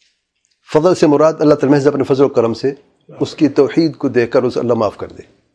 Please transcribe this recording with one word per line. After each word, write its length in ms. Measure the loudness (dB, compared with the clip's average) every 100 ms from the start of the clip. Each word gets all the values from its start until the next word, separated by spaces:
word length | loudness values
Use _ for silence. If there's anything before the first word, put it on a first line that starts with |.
| _ _ _ _ _ _ _
فضل 220 | 0 2 2
سے 120 | 2
مراد 260 | 4 2 2
اللہ 160 | 2 2
تعالیٰ 220 | 2 2
محض 100 | 2
اپنے 160 | 0
فضل 200 | -2 0
و 60 | 2
کرم 240 | 2 -2
سے 200 | -2 -6 -8 _ _ _ -10
اس 160 | -10 -2
کی 140 | -2
توحید 460 | 2 0 0 -2 -4
کو 140 | -4
دیکھ 220 | -2 0
کر 120 | 0
اسے 160 | -2 -2
اللہ 140 | -2
معاف 240 | -2 -2 -6
کر 100 | -14
دے، 140 | -18 -20 _ _